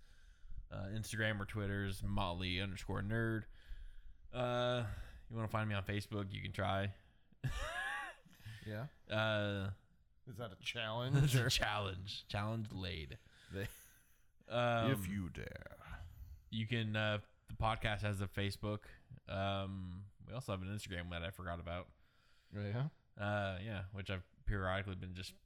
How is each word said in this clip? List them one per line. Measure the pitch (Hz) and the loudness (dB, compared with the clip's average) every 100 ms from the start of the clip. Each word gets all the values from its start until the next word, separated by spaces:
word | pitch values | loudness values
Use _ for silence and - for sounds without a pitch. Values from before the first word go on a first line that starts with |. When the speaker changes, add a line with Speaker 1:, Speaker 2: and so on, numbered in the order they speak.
| - - - - - - - | -16 -18 -18 -16 -6 -6 -4
Speaker 1:
Uh, | 101 98 110 | -6 -4 -4
Instagram | 104 110 110 104 | -2 2 2 2
or | 98 | 0
Twitter's | 107 101 101 98 95 98 | 0 2 2 0 0 2
Motley | 101 95 87 92 90 | 2 2 2 2 2
underscore | 98 92 - 98 | 0 -2 -2 0
nerd. | 98 113 113 113 - - - - - - - - - | 2 2 4 2 -2 -10 -10 -8 -8 -10 -12 -14 -8
Uh, | 123 123 123 123 123 113 - - - - | -2 2 4 4 2 0 -2 -8 -12 -8
you | 113 | -2
wanna | 110 | 0
find | 110 107 | 2 2
me | 101 | 2
on | |
Facebook, | 95 104 - 107 98 | 2 0 0 -2 -2
you | 101 | -4
can | 98 | -4
try. | 95 95 98 101 - - - - - | 0 2 4 2 -2 -12 -20 -20 -6
<laughs> | - 587 622 698 403 403 403 - - - 107 110 | -2 0 0 0 -2 -2 -4 -10 -18 -16 -12 -10
Speaker 2:
Yeah. | 110 107 143 - - | -6 -4 -6 -10 -2
Speaker 1:
Uh, | 107 110 107 104 101 98 98 - - - - - | 2 4 4 4 2 0 -4 -10 -20 -20 -18 -12
Speaker 2:
Is | 98 | -8
that | 123 | -8
a | - | -6
Speaker 1:
<laughs> | |
Speaker 2:
challenge | - 120 110 113 123 139 | -6 -2 0 2 6 8
Speaker 1:
that's | 139 | 8
a | 127 117 | 8 8
Speaker 2:
or? | |
Speaker 1:
challenge. | - 113 104 98 92 98 - - | 6 4 4 2 0 -4 -6 -4
Challenge | 104 107 113 107 | -2 0 0 -2
laid. | 95 90 87 69 - - - - | -4 -4 -4 -6 -10 -16 -20 -10
Speaker 2:
They, | 95 101 - - - - - - - - 117 | -4 -4 -6 -18 -20 -20 -20 -20 -20 -4 0
Speaker 1:
Um, | 120 117 113 | 2 4 4
Speaker 2:
if | 107 90 | 2 0
you | 101 87 | -2 -2
dare. | - 53 - - - - - - - - - - | -4 -8 -8 -12 -14 -12 -10 -10 -12 -14 -14 -6
Speaker 1:
You | 110 110 | -4 2
can, | 120 110 107 | 2 2 4
uh, | 107 104 - - - | 4 4 0 -14 -14
the | - | 0
podcast | 110 113 113 101 | 2 2 2 2
has | 104 98 | 2 0
a | 98 | 0
Facebook. | - 101 - 107 104 - - - - - | 0 0 0 -2 -2 -4 -16 -16 -16 -6
Um, | 98 98 98 98 98 92 90 101 - - | 0 0 0 -2 -4 -6 -8 -10 -14 -10
we | 110 | -8
also | 131 | -4
have | 95 | -4
an | 92 | -2
Instagram | 104 101 87 87 | -4 -4 -4 -4
that | 85 | -2
I | 82 | -4
forgot | - 90 85 | -4 -4 -4
about. | 85 87 - - - - - - - 104 | -2 -4 -6 -14 -20 -20 -20 -20 -12 -4
Speaker 2:
Oh, | |
yeah? | 101 113 147 - - - 104 | 0 0 0 -4 -16 -4 0
Speaker 1:
Uh, | 104 98 92 107 | 2 2 -2 -4
yeah, | 98 92 | -4 -4
which | 101 95 | -6 -4
I've | 95 - - - | -4 -6 -4 0
periodically | 104 92 98 98 | 2 4 2 0
been | 92 92 90 | -4 -6 -6
just | 90 - | -8 -8